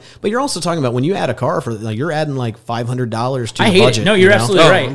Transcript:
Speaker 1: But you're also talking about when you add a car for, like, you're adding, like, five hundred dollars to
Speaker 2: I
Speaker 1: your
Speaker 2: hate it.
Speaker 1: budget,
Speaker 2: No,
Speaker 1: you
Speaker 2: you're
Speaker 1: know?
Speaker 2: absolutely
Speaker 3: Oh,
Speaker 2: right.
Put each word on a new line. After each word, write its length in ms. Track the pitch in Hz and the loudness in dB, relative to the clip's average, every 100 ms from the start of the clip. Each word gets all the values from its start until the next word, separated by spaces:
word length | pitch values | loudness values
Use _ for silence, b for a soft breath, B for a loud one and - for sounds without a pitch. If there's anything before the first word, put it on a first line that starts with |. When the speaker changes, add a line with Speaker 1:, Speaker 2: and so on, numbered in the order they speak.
| B B | B B
Speaker 1:
But 100 | 202 | -4
you're 80 | 233 | -4
also 200 | 277 180 | -4 -4
talking 200 | 165 170 | -4 -2
about 140 | 131 | -2
when 100 | 123 | -2
you 100 | 143 196 | -2 -2
add 140 | 160 | -4
a 40 | |
car 260 | - 131 175 | -4 -4 -4
for, 120 | 123 | -4
like, 240 | 110 113 107 | -8 -6 -6
you're 140 | 160 | -4
adding, 240 | 151 151 135 | -4 -4 -4
like, 220 | 120 104 | -6 -6
five 300 | - 117 120 | -8 -6 -4
hundred 220 | 123 123 | -4 -4
dollars 420 | 110 123 135 113 | -4 -4 -4 -4
to 100 | - | 0
Speaker 2:
I 20 | 214 | 2
Speaker 1:
your 60 | |
Speaker 2:
hate 60 | 185 | 4
it. 40 | 220 | 4
Speaker 1:
budget, 200 | 113 170 | 2 2
Speaker 2:
No, 80 | |
Speaker 1:
you 80 | 208 | 4
Speaker 2:
you're 60 | 185 | 4
Speaker 1:
know? 40 | 202 | 4
Speaker 2:
absolutely 300 | 214 185 165 | 2 4 6
Speaker 3:
Oh, 40 | |
Speaker 2:
right. 180 | 185 127 | 4 0